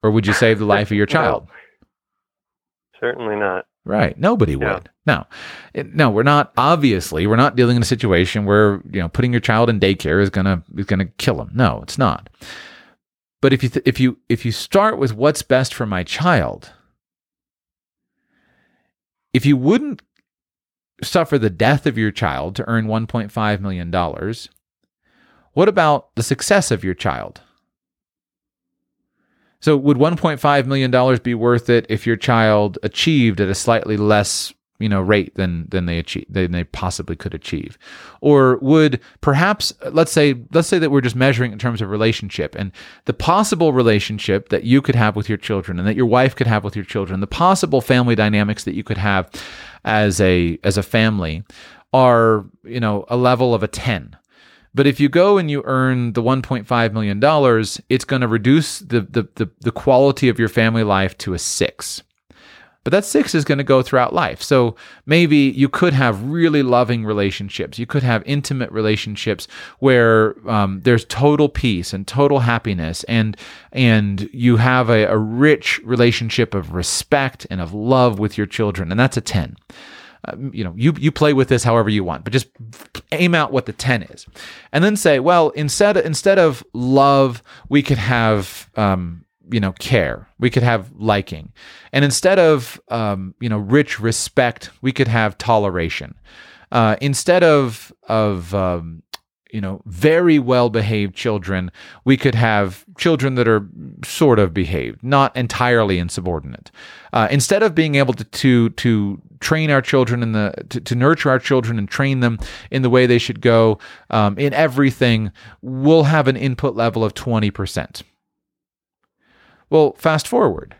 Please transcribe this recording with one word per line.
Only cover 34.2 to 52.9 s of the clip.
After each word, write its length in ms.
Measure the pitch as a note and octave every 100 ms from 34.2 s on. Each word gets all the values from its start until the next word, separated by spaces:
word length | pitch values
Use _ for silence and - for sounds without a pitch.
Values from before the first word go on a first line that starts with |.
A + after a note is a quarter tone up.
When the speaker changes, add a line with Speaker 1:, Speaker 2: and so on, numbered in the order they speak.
| G2+ - - _ _ _
Speaker 1:
you 120 | A2
know, 100 | G2+
rate 360 | F#2 G#2 F#2 -
than, 320 | F#2+ E2+ E2
than 160 | F#2+ F2
they 140 | E2+
achieve, 260 | D#2+ - -
than 240 | G2 F2+
they 140 | F2 E2+
possibly 500 | - F#2 - F2 E2+
could 180 | -
achieve? 440 | D#2+ - D2+ - - - - - -
Or 380 | C#3+ C#3+ C3 B2+
would 420 | C3+ D#3 D#3 B2 _ _
perhaps, 500 | - C#3 F3+ G#3 - - -
let's 220 | D#3 E3
say, 240 | - D3 B2+ A#2
let's 160 | D#3+ E3
say 120 | F#3
that 100 | D#3+
we're 80 | C#3
just 160 | B2 B2
measuring 380 | C3 A#2+ B2
in 60 | G#2+
terms 220 | A#2+ A2+
of 80 | G2+
relationship 640 | G#2 A2+ A#2 G2 - D#2 -
and 180 | G2 - - - -
the 80 |
possible 580 | - - F#3 G#3+ F3+ E3
relationship 760 | C3 A#2 G#2+ - G#2+ - G2 -
that 160 | G2+ A#2
you 160 | C3+
could 140 | C3+ A#2+
have 200 | G#2+ G#2
with 140 | G2+
your 80 | G#2
children 420 | - G2+ F#2 F2+
and 80 | F#2+
that 80 | A2
your 120 | A#2+
wife 280 | B2 B2+ -
could 120 | A#2
have 180 | G#2+ G2
with 100 | G#2
your 80 |
children, 380 | F#2 - F#2+ F#2+
the 60 | G2
possible 520 | - F3 F#3+ E3+ C3+
family 360 | A#2+ B2 B2 A2
dynamics 500 | G#2+ G#2 G#2 G#2 -
that 100 | E2+
you 80 |
could 140 | G#2+ G2
have 340 | G2+ G2 F2+ - - - - - -
as 340 | G#2+ G#2+ F2+
a, 400 | F#2+ F2+ E2+ E2 G2+
as 120 | G2
a 60 |
family 580 | G2 A2+ A2 G#2 E2 D#2+ - - - - _
are, 500 | C3 B2+ A#2 A2+ A2 G2 _ -
you 160 | A#2+
know, 240 | A2+